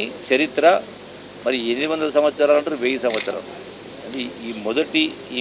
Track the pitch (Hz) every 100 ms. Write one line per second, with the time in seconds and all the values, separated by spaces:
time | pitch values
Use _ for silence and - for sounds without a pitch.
0 | 220 - - 131 151 151 160 190 - -
1 | - - - - 120 127 117 120 156 160
2 | 151 143 147 143 147 147 147 147 127 131
3 | 123 - - 95 - - - - - -
4 | - 131 120 - 113 110 104 123 156 160
5 | 156 - - 123